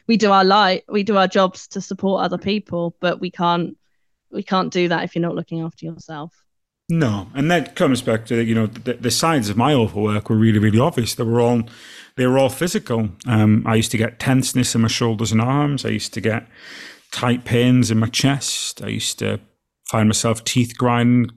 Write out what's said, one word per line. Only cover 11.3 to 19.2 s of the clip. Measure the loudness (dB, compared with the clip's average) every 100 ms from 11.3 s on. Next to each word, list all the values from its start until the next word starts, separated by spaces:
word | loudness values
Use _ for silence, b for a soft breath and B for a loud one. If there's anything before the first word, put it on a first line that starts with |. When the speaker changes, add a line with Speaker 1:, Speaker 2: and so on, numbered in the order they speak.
| 2
Speaker 2:
all, | 2 2 -2 B B B B -2
they | 2
were | 4
all | 2
physical. | 0 -4 -4 -2 -2 -2 -6 0
Um, | 2 4 4 2
I |
used | 0 0
to | -2
get | -4 -2
tenseness | 0 0 0 -2 -2
in | 0
my | 0
shoulders | 0 -2 -2 -2
and | 0
arms. | 0 0 0 -2 -4
I |
used | -6 -6
to | -6
get | -4 -4 -6 B B B B B B
tight | -4 -2 -2 0
pains | 2 4 4 4
in | 2
my | 0
chest. | 0 0 0 -4 -6 -8 -10
I | -8
used | -6 -6 -4